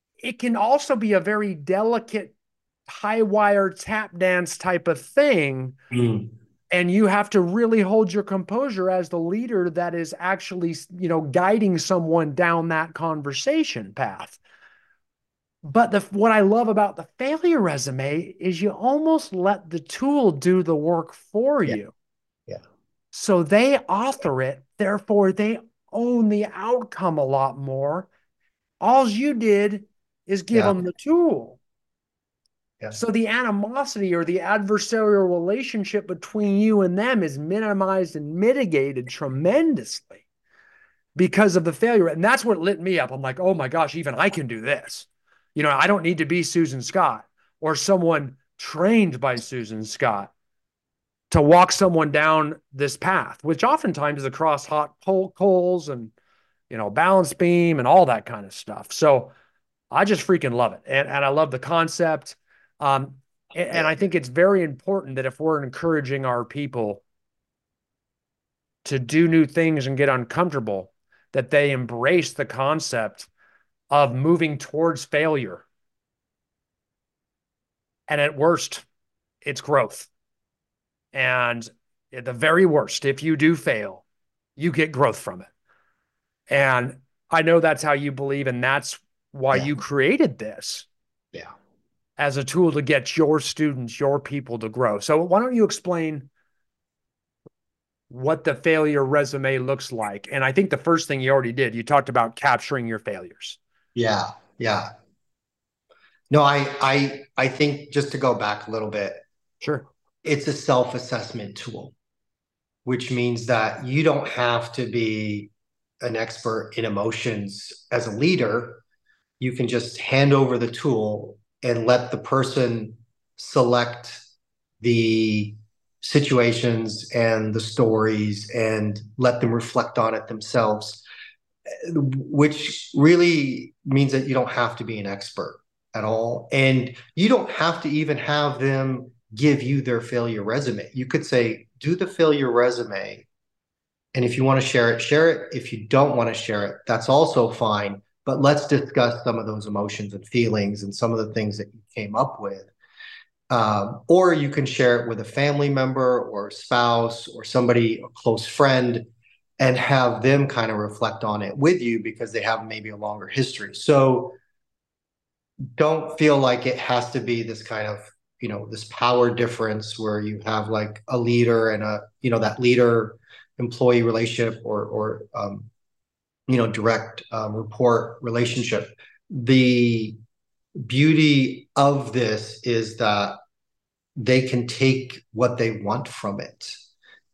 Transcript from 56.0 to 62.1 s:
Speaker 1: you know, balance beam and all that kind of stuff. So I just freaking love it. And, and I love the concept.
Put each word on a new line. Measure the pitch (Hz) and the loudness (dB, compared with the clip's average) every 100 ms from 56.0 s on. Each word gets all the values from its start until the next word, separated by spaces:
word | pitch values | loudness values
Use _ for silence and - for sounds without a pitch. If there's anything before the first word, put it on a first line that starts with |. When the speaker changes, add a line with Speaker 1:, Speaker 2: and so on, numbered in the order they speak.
| 113 _ _ _ _ _ - | -12 _ _ _ _ _ -12
Speaker 1:
you | 113 | -6
know, | 104 | -2
balance | 104 175 190 165 | 2 4 4 2
beam | - 175 175 170 151 | 0 2 4 4 2
and | 123 | 6
all | 175 151 | 6 6
that | 110 - | 2 -4
kind | 110 98 | -14 -14
of | |
stuff. | - - 101 - | -16 -14 -14 -10
So | - 156 131 131 _ _ _ _ _ - | 2 4 4 0 _ _ _ _ _ -4
I | 135 202 | 0 2
just | 180 - | 0 2
freaking | 180 135 | 2 2
love | 120 113 | 0 -2
it. | - - | -2 -4
And, | 135 143 | -2 0
and | 139 139 | -2 0
I | |
love | 143 156 | 2 0
the | 131 | -2
concept. | 131 165 160 - 165 | -2 0 0 0 -2